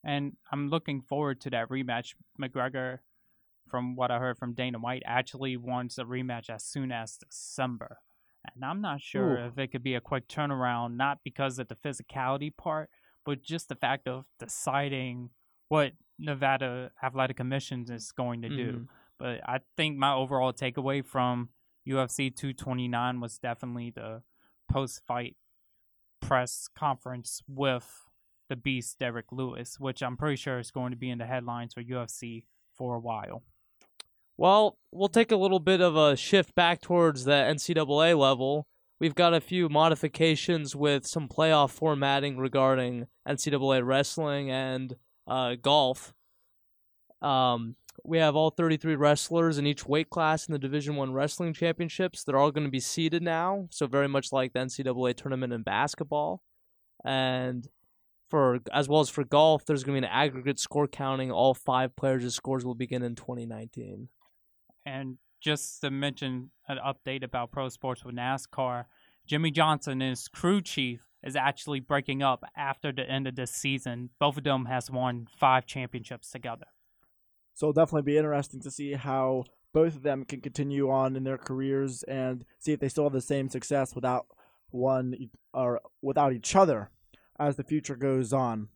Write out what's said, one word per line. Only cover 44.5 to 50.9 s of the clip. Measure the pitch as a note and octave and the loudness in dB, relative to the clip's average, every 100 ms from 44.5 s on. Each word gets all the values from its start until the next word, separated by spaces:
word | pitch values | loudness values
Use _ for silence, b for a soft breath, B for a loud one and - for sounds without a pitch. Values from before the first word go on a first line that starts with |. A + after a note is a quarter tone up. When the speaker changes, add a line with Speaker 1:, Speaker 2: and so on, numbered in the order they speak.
Speaker 3:
and, | C3 C3 C3 C3 B2+ _ _ - | -4 -2 -4 -6 -12 _ _ -4
uh, | C3 B2+ B2 | -2 0 0
golf. | C#3 D3 C3 C3+ - _ _ _ _ _ _ _ _ _ _ _ | 4 6 4 0 -8 _ _ _ _ _ _ _ _ _ _ _
Um, | - C3 B2+ A#2+ A#2 B2 - - | 0 4 4 2 -2 -10 -20 -20
we | - E3 | -2 4
have | D#3 | 4
all | D3 D#3+ | 6 2
thirty-three | - E3 D#3 D#3+ D3+ | 4 2 2 0 4
wrestlers | D3 D3 - E3+ E3 D3 | 4 4 2 2 4 4
in | C#3+ | 0
each | C#3+ - | 0 0
weight | D3 D#3+ | 0 0
class | - D#3 D#3 - | 0 2 2 -2
in | |
the | D3+ | -4
Division | C3+ D3 C#3+ | -2 -2 -2